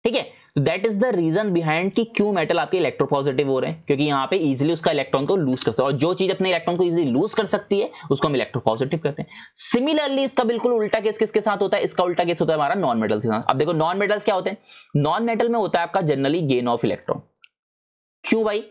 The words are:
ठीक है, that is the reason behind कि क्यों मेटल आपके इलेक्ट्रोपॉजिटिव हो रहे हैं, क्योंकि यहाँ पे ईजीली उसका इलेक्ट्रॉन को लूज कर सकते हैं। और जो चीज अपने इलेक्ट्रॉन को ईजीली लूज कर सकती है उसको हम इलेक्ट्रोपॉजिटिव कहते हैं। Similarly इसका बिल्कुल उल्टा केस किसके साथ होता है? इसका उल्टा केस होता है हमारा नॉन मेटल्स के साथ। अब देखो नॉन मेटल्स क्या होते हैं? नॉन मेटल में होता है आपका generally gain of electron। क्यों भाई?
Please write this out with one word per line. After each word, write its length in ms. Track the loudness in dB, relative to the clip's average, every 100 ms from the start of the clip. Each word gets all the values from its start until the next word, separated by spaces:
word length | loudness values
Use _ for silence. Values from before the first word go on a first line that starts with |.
| 6
ठीक 100 | 4
है, 100 | 4 -10 _ 2
that 240 | 2 2 0
is 100 | 2
the 140 | 2
reason 360 | 4 2 2 2
behind 420 | 2 2 2 2
कि 100 | 0 -2 0
क्यों 160 | 2
मेटल 280 | 2 2 2
आपके 180 | 2 0
इलेक्ट्रोपॉजिटिव 720 | 0 0 0 2 2 0 2
हो 100 | 0
रहे 120 | 0
हैं, 120 | -6 -2
क्योंकि 160 | 0
यहाँ 240 | 2 0 0
पे 60 | 0
ईजीली 340 | 0 0 0
उसका 180 | 2 0
इलेक्ट्रॉन 340 | 0 0 0 0
को 100 | 0
लूज 280 | 0 0
कर 80 | 0
सकते 120 | 0
हैं। 40 | 0
और 100 | 2
जो 160 | 0
चीज 180 | 2 0
अपने 180 | 0 0
इलेक्ट्रॉन 280 | 0 -2 0
को 60 |
ईजीली 280 | 0 2 2
लूज 220 | 0 0
कर 120 | -2 -2
सकती 340 | -4 0 -2
है 100 | -2 -8 -4
उसको 160 | 0 0
हम 80 | 0
इलेक्ट्रोपॉजिटिव 640 | -2 0 0 0 -2 -2
कहते 220 | -4 -6
हैं। 80 | -14 -16 -20 -16 -4
Similarly 540 | 0 2 0 0 -2
इसका 240 | 0 0
बिल्कुल 300 | 0 0 0
उल्टा 260 | 0 0 0
केस 180 | -2 0
किसके 240 | 0 0
साथ 200 | 0 0
होता 160 | 0 0
है? 60 |
इसका 200 | 0 0
उल्टा 200 | 0 0
केस 180 | 0 0
होता 120 | 0
है 60 | 2
हमारा 160 | 0 0
नॉन 220 | 0 0
मेटल्स 240 | 0 -2
के 60 | 0
साथ। 220 | -2 -2
अब 80 | -4
देखो 160 | -2
नॉन 240 | -2 -2 -4
मेटल्स 280 | -4 -4 -2
क्या 100 | -4
होते 140 | -6
हैं? 80 | -10 -16 -20 -6 -4
नॉन 260 | -2 -2
मेटल 260 | -4 -2 -2
में 100 | -2
होता 200 | -2 -2
है 40 |
आपका 180 | -2 -2
generally 400 | -2 -2 0 -2 0
gain 220 | -2 0
of 160 | -2 -2
electron। 360 | -4 -6 -8 -8 _ -20 _ _ _ _ _ _ _
क्यों 200 | -2 -2
भाई? 200 | 0 -4 -8